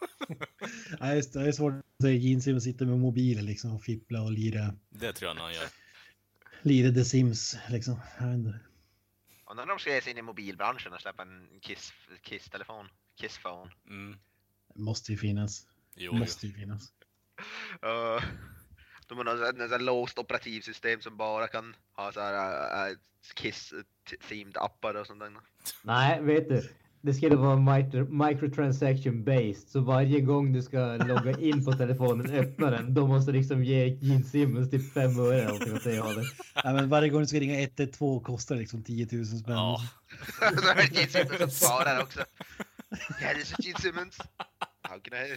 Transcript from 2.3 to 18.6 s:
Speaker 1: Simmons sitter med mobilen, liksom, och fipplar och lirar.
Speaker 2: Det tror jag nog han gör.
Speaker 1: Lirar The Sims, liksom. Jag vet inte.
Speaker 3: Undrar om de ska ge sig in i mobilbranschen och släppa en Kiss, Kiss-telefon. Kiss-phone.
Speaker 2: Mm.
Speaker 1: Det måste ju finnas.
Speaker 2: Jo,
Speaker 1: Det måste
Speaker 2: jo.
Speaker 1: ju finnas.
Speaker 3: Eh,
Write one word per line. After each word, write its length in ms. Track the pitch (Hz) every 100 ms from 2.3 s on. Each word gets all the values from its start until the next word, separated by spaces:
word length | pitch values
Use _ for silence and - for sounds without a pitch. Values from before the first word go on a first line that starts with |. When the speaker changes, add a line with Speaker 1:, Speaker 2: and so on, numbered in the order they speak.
| 131
Speaker 1:
Simmons 240 | 135 131
sitter 220 | 120 123 127
med 120 | 123
mobilen, 460 | 127 120 127 110
liksom, 280 | 104 101 117
och 80 | 110
fipplar 400 | - 110 - 113
och 80 | 110
lirar. 420 | 107 110 107 104 101 _
Speaker 2:
Det 220 | 104 113
tror 160 | - 90
jag 80 | 80
nog 80 |
han 100 | 82
gör. 140 | 82 82 - - - - _ _ _ _ -
Speaker 1:
Lirar 300 | 147 131 127
The 120 | 127
Sims, 520 | 123 131 123 110 - - -
liksom. 320 | 120 123 120 - -
Jag 80 | 123
vet 80 | 123
inte. 220 | 113 110 - _ _ _ _ _ _ _ -
Speaker 3:
Undrar 120 | 110
om 60 | 135
de 100 | 196
ska 120 | 147
ge 60 | 131
sig 100 | 127
in 60 | 117
i 40 |
mobilbranschen 720 | 117 107 98 92 104 123 101
och 80 | 87
släppa 220 | 98 95
en 260 | 92 92 90 98
Kiss, 320 | - 98 - - - 90
Kiss-telefon. 640 | - 101 - 98 98 110 98 _ _ -
Kiss-phone. 500 | 110 - 90 87 90 - -
Speaker 2:
Mm. 300 | 101 101 101 _ _ _ _ _
Speaker 1:
Det 60 | -
måste 320 | 107 110 -
ju 60 | 104
finnas. 480 | 107 101 104 - _ _ _ -
Speaker 2:
Jo, 160 | 90
Speaker 1:
Det 60 | 117
måste 280 | 113 - 104
Speaker 2:
jo. 60 |
Speaker 1:
ju 60 | 101
finnas. 340 | 101 104 - _ _ _ _ - - - - -
Speaker 3:
Eh, 400 | 110 117 117 117 117 - - -